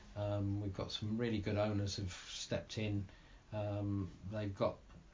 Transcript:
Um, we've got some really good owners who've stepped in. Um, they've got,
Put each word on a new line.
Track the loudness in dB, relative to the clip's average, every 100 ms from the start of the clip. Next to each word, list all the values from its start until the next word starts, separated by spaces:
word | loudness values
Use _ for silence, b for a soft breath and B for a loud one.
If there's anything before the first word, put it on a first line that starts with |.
| b -2
Um, | 2 2 2 2
we've | 0
got | -2 -2
some | -2 0 2
really | 2 2
good | 4 4
owners | 4 4 2 0
who've | -2 -4 -8
stepped | -6 -2 -2 -2 0
in. | 2 2 -2 b b b -6
Um, | -2 0 2 2 2 0 -4 -6
they've | -2 -2 2
got, | 0 0 -10 -18 -18